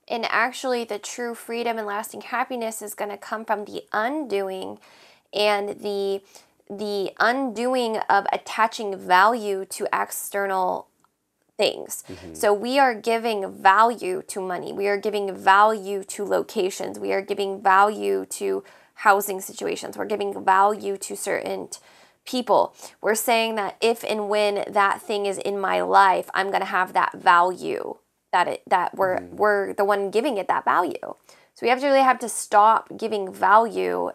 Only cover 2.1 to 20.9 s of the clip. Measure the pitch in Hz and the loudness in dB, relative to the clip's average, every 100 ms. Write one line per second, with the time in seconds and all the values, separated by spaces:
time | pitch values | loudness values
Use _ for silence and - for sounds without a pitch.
2.1 | 214 - 233 254 254 226 226 208 - 208 | -14 -8 -6 -6 -6 -6 -8 -12 -8 -8
3.1 | 202 - 214 220 208 202 202 - 208 226 | -8 -10 -10 -4 -4 -4 -12 -6 -2 -2
4.1 | 302 269 202 190 190 190 208 _ _ - | -4 -4 -2 -2 -6 -10 -14 _ _ -20
5.1 | _ _ - 208 202 202 - 208 202 196 | _ _ 0 2 2 -2 -8 -6 -4 -2
6.1 | 196 196 - _ _ _ 202 208 202 190 | -4 -8 -20 _ _ _ -10 -6 -4 -4
7.1 | - 214 254 269 208 247 254 233 220 - | 0 2 2 -2 -2 -2 0 0 -2 2
8.1 | 202 190 196 - - 226 - 214 190 190 | 2 2 -4 -6 0 0 0 -6 -6 4
9.1 | 180 202 240 208 190 190 - 208 196 202 | 6 6 4 -2 -4 -6 -6 -2 -2 -2
10.1 | - - 202 196 190 185 185 - _ _ | -6 -6 -4 -2 0 0 -2 -8 _ _
11.1 | _ _ _ _ - 190 - 76 - - | _ _ _ _ -2 0 0 -10 -14 -14
12.1 | 185 - - 214 202 233 269 269 220 226 | -16 -16 -2 0 0 0 2 2 2 -2
13.1 | 226 233 214 190 196 190 196 226 226 180 | -2 0 -4 -6 2 4 6 6 2 -4
14.1 | 185 - 208 185 175 - - 202 202 214 | -4 -6 -8 -6 -6 -6 -4 0 0 -2
15.1 | 208 196 190 196 196 214 220 190 202 190 | -2 -4 0 6 8 6 4 -4 -8 -8
16.1 | - 196 185 165 220 185 - 190 208 196 | -8 -2 -2 -2 -2 -2 -4 -10 -8 -4
17.1 | 196 196 202 196 196 190 190 208 208 202 | -2 -2 -4 -4 -2 4 6 4 2 -2
18.1 | 196 190 - 196 196 - - _ _ 220 | -2 -4 -6 -4 -4 -6 -20 _ _ 2
19.1 | 202 208 190 - 208 196 180 - 208 202 | 2 0 -8 -10 -8 -6 -6 -8 -8 -6
20.1 | 208 202 196 196 190 202 214 202 | -4 -4 -2 2 4 4 2 -6